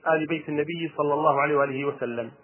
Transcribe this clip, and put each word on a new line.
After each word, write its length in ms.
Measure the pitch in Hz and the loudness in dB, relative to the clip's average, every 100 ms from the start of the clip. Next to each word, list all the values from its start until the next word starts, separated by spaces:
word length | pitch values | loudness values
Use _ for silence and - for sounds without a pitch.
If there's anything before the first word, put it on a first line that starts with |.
| 170 | 2
آل 140 | 160 156 | 0 0
بيت 220 | 165 151 | -4 -4
النبي 420 | 147 151 170 160 - | -4 -2 -4 -6 -2
صلى 160 | 147 | 0
الله 280 | 143 156 139 | 2 4 4
عليه 140 | 147 143 | 2 2
وآله 300 | 139 131 143 | 2 0 -4
وسلم. 460 | 139 120 117 117 - | -4 -6 -6 -8 -12